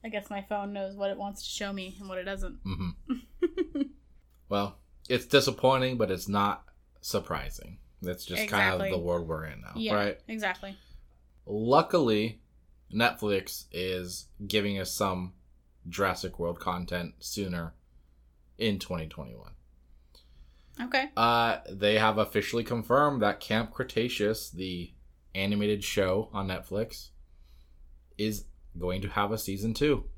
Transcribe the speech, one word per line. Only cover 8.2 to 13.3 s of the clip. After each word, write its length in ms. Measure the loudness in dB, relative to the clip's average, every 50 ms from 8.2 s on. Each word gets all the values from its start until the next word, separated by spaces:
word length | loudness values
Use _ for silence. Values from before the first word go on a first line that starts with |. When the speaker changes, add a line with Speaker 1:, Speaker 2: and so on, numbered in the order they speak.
| -8
Speaker 2:
just 240 | -6 -4 -4 -2 0
kind 240 | 2 4 4 4 2
of 80 | 0
Speaker 1:
Exactly. 100 | 0 0
Speaker 2:
the 60 | -2 -2
world 300 | 0 0 0 0 0 -2
we're 180 | -4 -4 -4
in 160 | -8 -10 -12
now, 100 | -14 -10 -6 -4
Speaker 1:
Yeah, 160 | -2 0 2
Speaker 2:
right? 260 | 2 2 0 -2 -4 -10 -10
Speaker 1:
exactly. 480 | -8 -4 -2 -4 -4 -4 -8 -14 -14 -16 -20 -20 -20 -20 -20 -20 _ _ _ _ _ -20 _
Speaker 2:
Luckily, 960 | -6 -4 -2 4 6 8 8 8 8 4 4 6 6 6 4 4 0 -2 -8 -18 _ _ -20 -20 -20 -20 _ _ -6 0
Netflix 720 | 2 2 2 2 0 0 2